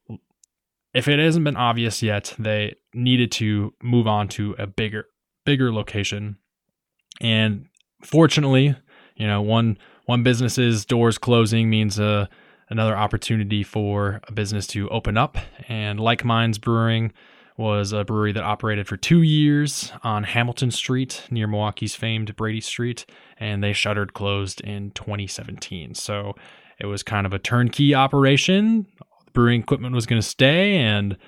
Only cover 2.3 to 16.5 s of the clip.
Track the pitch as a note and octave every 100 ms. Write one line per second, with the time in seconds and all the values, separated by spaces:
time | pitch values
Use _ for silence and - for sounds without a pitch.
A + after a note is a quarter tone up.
2.3 | - A2 G#2+ G#2 - _ A#2+ B2 B2+ A#2+
3.3 | - G#2+ G#2 G#2 - A#2+ A#2+ A2 G#2 G2
4.3 | - G#2 - G2+ G#2+ G#2+ G#2+ - _ _
5.3 | _ C#3+ C#3 B2+ A2 G2 G#2 G2 G2+ G#2+
6.3 | G2+ _ _ _ _ _ _ _ - A#2
7.3 | A2 A2 G2+ - _ _ _ - D3+ D#3+
8.3 | D#3 C#3+ C3 C#3+ C#3 _ - _ - G#2+
9.3 | G#2 G#2 A2+ A#2 G2+ - _ - A#2+ A#2+
10.3 | A#2 A#2+ C3 A#2+ A2 - A#2+ A#2 G#2+ -
11.3 | A#2+ G#2+ A2+ A2+ A2 G#2+ G2+ G#2 G#2 G2+
12.3 | - _ _ - A#2 A2 G#2 G#2+ A2 -
13.3 | A2+ G2+ G#2 G2 A2+ G2+ G2+ G2+ G2+ -
14.3 | G#2+ G2+ G#2+ - G#2 G2 A2+ A2+ G#2+ D3
15.3 | - - - - A2 G#2 G#2 A2+ A#2 A#2+
16.3 | A2+ A2+